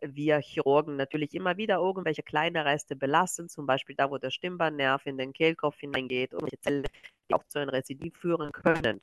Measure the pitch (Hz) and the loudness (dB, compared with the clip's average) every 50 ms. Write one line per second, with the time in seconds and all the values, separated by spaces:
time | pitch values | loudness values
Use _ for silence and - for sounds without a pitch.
0 | - 143 135 143 147 151 151 147 139 - - 156 - 135 139 151 156 165 143 139 | -6 -10 -6 -2 2 2 2 2 0 -2 -2 0 4 6 6 6 4 2 -2 -4
1 | 135 - - 156 147 - - 170 185 180 175 196 220 208 190 165 175 190 190 190 | -4 -2 -2 -4 -4 -2 -4 -2 -2 -2 0 0 2 2 2 2 2 0 0 0
2 | - 160 147 - - - - 151 160 175 170 160 147 143 147 151 - - 143 135 | -2 -2 -2 -2 -6 -2 0 2 2 2 0 0 2 2 2 0 0 -6 -6 -2
3 | 139 135 147 165 185 180 - - 175 170 - 160 143 135 131 139 - - 139 - | 0 4 4 4 4 2 -2 -10 -10 -12 -12 -8 0 0 0 0 0 -6 -2 0
4 | 139 139 143 131 - 131 - - - 180 180 170 165 156 151 143 135 131 135 139 | 0 0 0 -4 -4 -6 -6 -6 -6 -6 -2 0 0 0 0 2 2 2 2 0
5 | - 147 135 131 131 135 - - 160 165 160 - 151 147 - - 147 143 139 131 | -2 -6 -6 -6 -6 -6 -2 2 2 2 2 2 -2 -2 -2 -4 -10 -4 -4 -4
6 | 127 123 127 127 131 - - 170 156 131 - - - - 143 139 135 - _ - | -4 -2 -2 -2 -2 -2 -4 -6 -6 -6 -8 -4 -2 -2 0 0 -2 -4 _ -10
7 | - - _ _ _ - - - - _ - 147 143 139 135 135 - - 135 139 | -20 -20 _ _ _ 0 0 0 0 _ -4 -4 -2 0 0 -2 -2 -4 -10 -8
8 | - 165 - - - 175 170 156 151 147 - - - 175 160 156 123 113 104 98 | -8 -10 -10 -4 -2 0 0 0 -2 -6 -8 0 4 4 4 4 2 0 0 -2